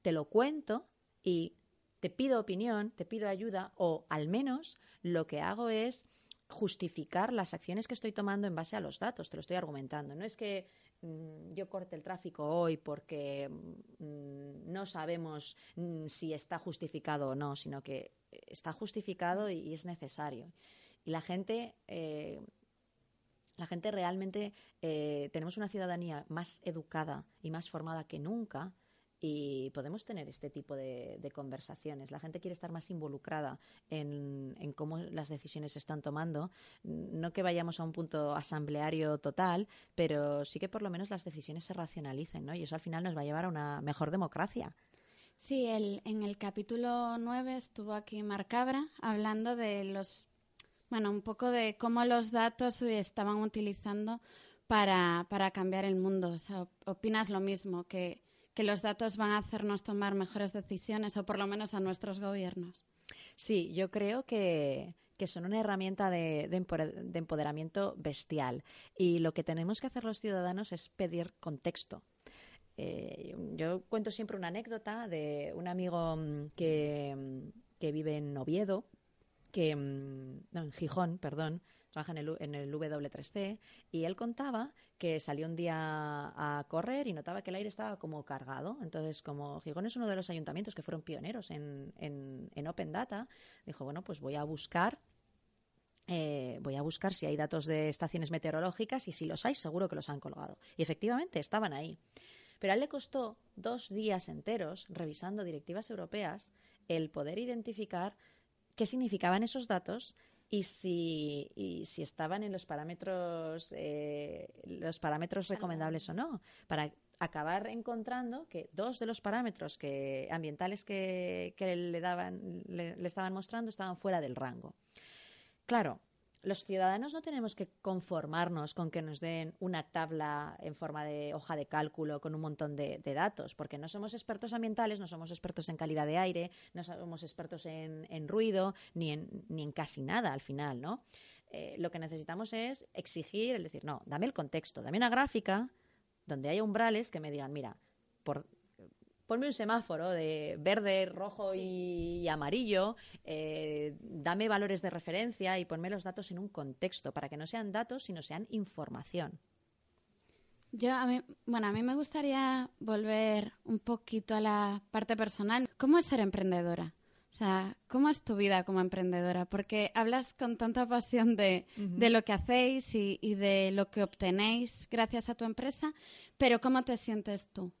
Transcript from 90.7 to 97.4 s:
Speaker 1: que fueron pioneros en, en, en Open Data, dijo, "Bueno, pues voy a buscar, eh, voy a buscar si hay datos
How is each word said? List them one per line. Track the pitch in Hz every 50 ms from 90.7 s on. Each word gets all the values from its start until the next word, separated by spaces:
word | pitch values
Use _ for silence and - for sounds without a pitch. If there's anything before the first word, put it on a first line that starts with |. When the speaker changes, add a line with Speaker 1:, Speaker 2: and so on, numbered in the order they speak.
| -
Speaker 1:
que | - 151
fueron | - - 156
pioneros | 156 - 156 - - 185 233 233 185 -
en, | - 147 147 147 143 139 139 - -
en, | - - 151 143 139 135 135 135 127 - - -
en | 147 143
Open | 156 170 - 180 156
Data, | 156 196 254 - 208 202 247 - - - - - - - _
dijo, | - - - 135
"Bueno, | 135 143 170 190
pues | - 180 147
voy | 143 135 143
a | 147 147
buscar, | 151 160 147 - - - 170 180 226 - - _ _ _ _ _ _ _ _ _ _ _ _ _ _ _ _ _ _ _ _ _
eh, | - 180 165 156 151 147 143 127 127 117 -
voy | 135 139 135
a | 139
buscar | 143 160 160 - - 196 185
si | - -
hay | 147 147
datos | 151